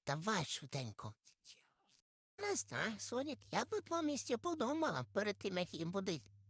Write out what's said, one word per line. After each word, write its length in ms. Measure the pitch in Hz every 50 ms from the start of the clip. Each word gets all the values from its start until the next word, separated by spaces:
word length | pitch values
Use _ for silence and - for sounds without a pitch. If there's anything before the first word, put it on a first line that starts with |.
| _
Давай 380 | - 139 156 165 220 220 185 143
швиденько. 680 | - - - 156 127 - 139 127 113 104 - - 110 107 - _ - - _ _ - - - - _ _ _ _ _ - - _ _ _ _ _ _ _ -
Не 160 | 403 415 392
знаю, 440 | - - - - 123 165 220 220 202
Сонік, 400 | - - 233 247 277 302 262 - - -
я 140 | - 196 240
би 160 | - 427 403
по 200 | - - 330 339
місці 360 | 320 294 294 247 - - 254
подумала 680 | 220 - 349 339 320 220 233 294 320 320 277 170 131 123 - -
перед 240 | 196 208 208 202
тим, 200 | - - 202 185
як 160 | 180 180 - -
їм 180 | 147 165 170
будити. 400 | 175 196 190 190 170 147 - - - - -